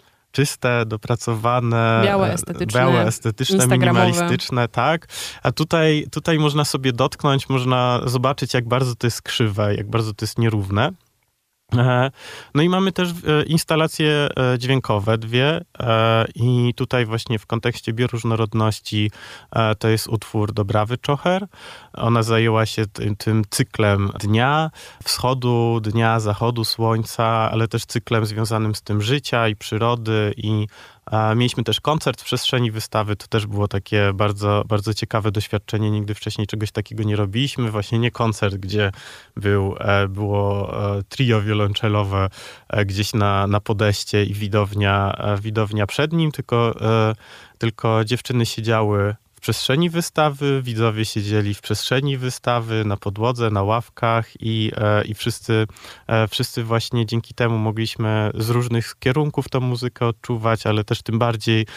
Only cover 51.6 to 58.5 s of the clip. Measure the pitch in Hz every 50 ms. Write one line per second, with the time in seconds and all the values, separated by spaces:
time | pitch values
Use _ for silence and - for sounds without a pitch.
51.6 | - - 107 - - - 131 135 135 143 139 127 127 127 127 - - 123 120 120
52.6 | 113 113 113 110 107 104 101 - - 101 98 104 110 123 127 120 117 110 104 101
53.6 | 98 101 110 120 117 - - - - 113 113 113 113 - - - - 113 110 110
54.6 | 110 110 - - 104 104 104 104 - - 104 - - 120 - - - - 113 110
55.6 | 110 104 - - - - - - - - 113 113 110 101 - - 127 - - 123
56.6 | 117 113 117 113 - - - 120 117 107 117 117 - - - - 123 117 117 110
57.6 | 107 110 104 113 113 110 - - 113 110 110 110 107 104 - - 110 113